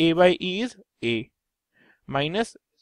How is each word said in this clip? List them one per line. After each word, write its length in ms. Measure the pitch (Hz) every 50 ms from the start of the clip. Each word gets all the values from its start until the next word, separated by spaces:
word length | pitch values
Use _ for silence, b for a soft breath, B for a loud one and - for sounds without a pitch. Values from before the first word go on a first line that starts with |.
A 120 | 165 165 165 175
by 120 | 180 180 175
E 180 | - - 185 180 202 240
is 120 | 247 - - - _ _ _ -
A 100 | 120 117 113 - - _ _ _ _ _ _ _ _ b b b b b b _ -
minus 460 | 131 139 143 156 170 160 165 - - _ _ _ _ _